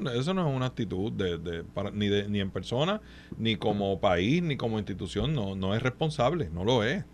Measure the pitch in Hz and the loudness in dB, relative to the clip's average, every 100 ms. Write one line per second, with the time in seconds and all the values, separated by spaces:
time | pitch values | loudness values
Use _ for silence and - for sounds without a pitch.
0 | 185 120 143 190 160 131 127 - 104 92 | -2 -2 0 0 0 0 -2 -2 -4 -2
1 | 107 113 92 82 85 85 82 - 98 104 | -2 -2 -2 -2 -4 -8 -8 -6 -4 0
2 | 104 101 101 101 98 95 92 120 165 214 | 2 2 2 -2 -2 -4 -2 0 0 -2
3 | - - - - 113 110 110 104 98 95 | -6 -20 -14 -4 -2 0 0 0 0 2
4 | - 87 98 170 170 139 117 110 95 95 | 4 4 4 2 0 -2 0 -2 -4 -6
5 | 98 98 123 151 98 95 95 107 127 - | -4 -2 0 0 -2 -2 0 2 0 0
6 | 160 151 127 170 92 85 101 127 107 185 | -2 2 2 2 -2 0 4 4 4 0
7 | - | -4